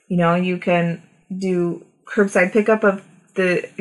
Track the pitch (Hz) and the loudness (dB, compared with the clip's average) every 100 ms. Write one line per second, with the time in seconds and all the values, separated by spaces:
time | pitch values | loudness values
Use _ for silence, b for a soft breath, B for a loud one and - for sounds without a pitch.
0 | b 175 170 175 185 180 196 175 170 165 | b 0 2 2 0 -2 0 0 0 -4
1 | - _ - 185 190 180 175 165 - _ | -10 _ -14 -8 -4 -2 -2 -4 -12 _
2 | - - 196 196 180 220 208 214 208 196 | -6 0 0 2 2 2 2 2 2 0
3 | - _ _ - 185 175 - - | -6 _ _ -4 -2 -2 -4 -10